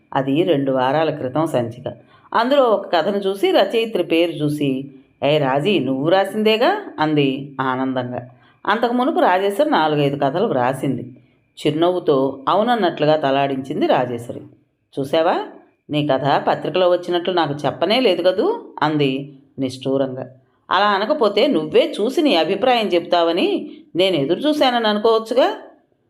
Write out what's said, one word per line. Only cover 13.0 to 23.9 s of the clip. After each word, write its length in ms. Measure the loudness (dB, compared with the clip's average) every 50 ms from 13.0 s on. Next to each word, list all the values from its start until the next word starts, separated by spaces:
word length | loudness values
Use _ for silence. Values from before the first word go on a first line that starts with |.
| 2 2 2
తలాడించింది 720 | 2 2 0 2 2 0 0 -2 -4 -6 -6 -4 -2 0 2
రాజేశ్వరి. 540 | 2 2 0 -2 -4 -8 -8 -10 -12 -14 -14 -18 -20 _ _ _ _ _ _ _ _ -8
"చూసావా, 440 | -4 0 0 2 2 2 0 -2 -4 -8 -12 -20 -20 _ _ _ _ -6
నీ 180 | -4 -2 0 0
కథ 360 | 0 0 2 0 0 0 0 0
పత్రికలో 420 | -2 -2 -2 -2 0 2 2 2
వచ్చినట్లు 440 | 2 0 0 -2 -4 -2 -2 -2 0
నాకు 220 | 0 0 0 -2 -4 -4
చెప్పనే 340 | -4 -2 -2 0 0 2 2
లేదు 240 | 4 2 2 2 2
కదూ?" 500 | 2 2 2 0 0 -2 -4 -8 -14 -6 -2
అంది 580 | -2 0 0 2 0 0 0 -2 -6 -10 -16 -20 _ _ _ -6
నిష్ఠూరంగా. 680 | -6 -6 -6 -6 -4 -2 -2 0 -2 -2 -6 -10 -12 -14 -16 -20 _ _ _ _ _ -2
"అలా 140 | 0 2 2
అనకపోతే 600 | 2 2 0 0 -2 0 2 2 2 2 2 2 2
నువ్వే 460 | 2 0 0 2 2 2 2 2 0 -2
చూసి 200 | -4 -2 0 0
నీ 140 | 2 2 2
అభిప్రాయం 520 | 2 2 0 -2 0 2 2 2 2 2 0
చెప్తావని 840 | 0 0 0 2 2 2 2 2 2 2 0 0 0 -2 -4 -8 -14 -18 -16 _